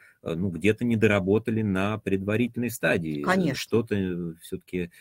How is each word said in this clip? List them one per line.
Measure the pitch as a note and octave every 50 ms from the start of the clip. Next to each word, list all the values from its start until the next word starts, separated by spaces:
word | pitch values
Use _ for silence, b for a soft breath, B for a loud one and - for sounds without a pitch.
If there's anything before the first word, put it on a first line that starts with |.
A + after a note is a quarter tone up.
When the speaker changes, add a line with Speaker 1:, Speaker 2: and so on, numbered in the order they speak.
| b b b b b
Speaker 1:
э, | E2+ E2
ну, | E2 G2 G2
где-то | E2+ D#2+ F2 G#2 G#2+ - A#2+
недоработали | A#2+ A#2 G#2 A2+ G#2 G#2 G2+ F2+ F#2+ G#2 A2+ - A#2 A2 A2
на | A2 G2+ F#2 F#2+ F#2+ G#2 A2 G#2+
предварительной | - G2 G2 F#2+ F#2+ G2+ G#2+ A2 B2 A#2+ - A#2+ B2 A#2
стадии. | - - - D#3+ C3+ F#2 E2 D#2 D2+ D2
Speaker 2:
Конечно. | - F3+ F#3 F#3+ F3 C#3+ C3
Speaker 1:
Что-то, | - - - - A2+ A2+ - G#2+
э, | G2 F#2+ F#2 F2+ F2 F2 E2+ E2 E2+
всё-таки | - - F#2+ F2+ - _ - F2+ F2 E2+ B B